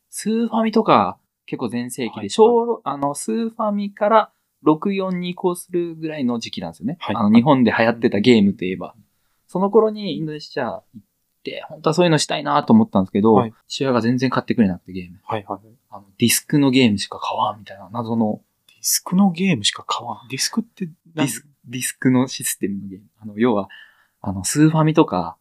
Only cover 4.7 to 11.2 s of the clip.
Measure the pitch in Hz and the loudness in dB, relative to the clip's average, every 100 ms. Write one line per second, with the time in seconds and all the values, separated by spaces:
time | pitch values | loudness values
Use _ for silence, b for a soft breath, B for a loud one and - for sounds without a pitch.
4.7 | 156 196 190 190 180 180 175 185 175 - | 2 0 -2 -2 -4 -6 -4 -4 -4 -4
5.7 | 175 170 160 160 156 123 120 110 - 87 | -4 -4 -6 -8 -4 -2 -2 -6 -10 -10
6.7 | - 117 170 - 107 104 113 127 135 113 | -8 -8 -6 -6 -2 2 4 4 4 4
7.7 | 107 113 117 117 101 101 117 101 92 90 | 2 2 2 0 2 4 6 4 2 -6
8.7 | 90 90 - _ _ _ _ _ 180 196 | -6 -10 -16 _ _ _ _ _ -4 2
9.7 | 220 220 214 202 147 156 151 - - 117 | 4 2 0 -6 -6 -6 -8 -10 -6 -6
10.7 | 92 - 113 - _ | -6 -14 -20 -20 _